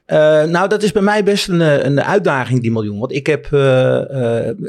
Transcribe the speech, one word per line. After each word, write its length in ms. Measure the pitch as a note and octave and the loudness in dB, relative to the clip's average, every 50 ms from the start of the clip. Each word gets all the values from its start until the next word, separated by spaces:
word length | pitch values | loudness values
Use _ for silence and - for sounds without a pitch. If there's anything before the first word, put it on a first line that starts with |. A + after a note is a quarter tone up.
| _ | _
Eh, 380 | - D#3+ D#3 D3+ D#3 D#3 D3+ D3+ | -2 0 2 4 4 4 4 2
nou, 260 | D#3+ E3 F3 F#3 G3 | 2 0 0 0 0
dat 140 | G#3+ G#3 G3 | 0 0 0
is 80 | G#3+ | 0
bij 100 | - G#3+ | 0 2
mij 220 | G3 G#3 G#3 G#3+ G#3 | 0 2 2 2 2
best 240 | F#3+ G3+ G3 - - | 0 0 0 -2 -2
een, 140 | F3+ E3+ | 0 2
eh, 220 | E3 D#3 C#3+ C#3 - | 2 2 2 2 2
een 180 | - C#3+ C#3 | 0 0 0
uitdaging, 600 | - - F3 G#3 F3 - D3 C3+ B2 A2 B2+ B2+ | 0 0 0 0 0 0 0 -2 -2 0 -2 -2
die 100 | A2+ A2+ | 0 0
miljoen. 280 | A#2 A2 G#2+ G#2+ G2+ G2+ | -2 -2 -4 -4 -6 -6
Want 120 | A2+ G#2 | -6 -6
ik 160 | - D3 C#3 - | -6 -6 -2 -2
heb, 200 | D3+ C#3 C#3+ - | -2 -2 -2 -2
eh, 960 | D3 C#3+ C#3 C3+ C3 B2+ C3 C3 B2+ B2+ - - - C3+ B2 A#2 A#2 A2+ - - | 0 2 2 4 2 2 2 2 0 0 -2 -4 -6 -4 -2 -2 -2 -2 -4 -4
eh, 60 | A#2+ - - | -6 -8 -10